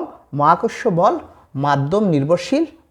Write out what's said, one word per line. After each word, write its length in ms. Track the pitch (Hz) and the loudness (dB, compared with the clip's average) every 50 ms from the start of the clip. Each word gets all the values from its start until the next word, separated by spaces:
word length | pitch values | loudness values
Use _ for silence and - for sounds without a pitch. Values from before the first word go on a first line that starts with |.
| 339 - - - _ _ 139 143 | 2 -6 -14 -20 _ _ -4 0
মহাকর্ষ 420 | 143 156 175 - 240 226 - - - 233 175 165 | 2 4 2 2 0 -6 -6 -2 -2 -2 0 2
বল 140 | 185 233 349 311 - - - - _ _ - 135 143 | 2 2 2 0 -8 -14 -20 -20 _ _ -8 -4 0
মাধ্যম 380 | 147 143 139 139 143 185 208 220 185 156 | 0 0 0 0 0 0 0 0 2 0
নির্ভরশীল 520 | 139 139 147 175 175 - - 269 294 330 - - _ _ _ | 0 2 0 0 -2 0 -2 0 0 0 -2 -6 _ _ _